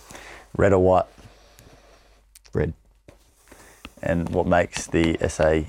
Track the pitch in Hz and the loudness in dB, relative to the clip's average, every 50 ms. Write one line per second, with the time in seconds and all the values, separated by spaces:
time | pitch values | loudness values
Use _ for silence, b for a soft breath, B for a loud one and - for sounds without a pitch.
0 | B B B B B B B B B B B - - 98 95 92 92 92 92 90 | B B B B B B B B B B B 0 2 4 4 4 4 4 4 2
1 | - - - b b b b b b b b b b b b b b b b b | 0 -2 -8 b b b b b b b b b b b b b b b b b
2 | b b b b b _ _ - _ - - - 78 80 - _ _ _ _ _ | b b b b b _ _ -20 _ -8 -4 -4 -4 -4 -6 _ _ _ _ _
3 | _ - - _ _ _ _ _ _ B B B B B B B B - - - | _ -20 -20 _ _ _ _ _ _ B B B B B B B B -20 -16 -8
4 | - - 85 85 85 - - 90 82 90 87 87 85 - - - - - - 85 | -4 -2 -2 -2 -2 -2 -2 -2 0 2 2 0 0 -2 -6 -12 -10 -4 -2 0
5 | 82 82 - - - 82 - - 78 78 80 80 78 | 0 0 0 -2 -4 -4 -2 0 0 2 0 0 -2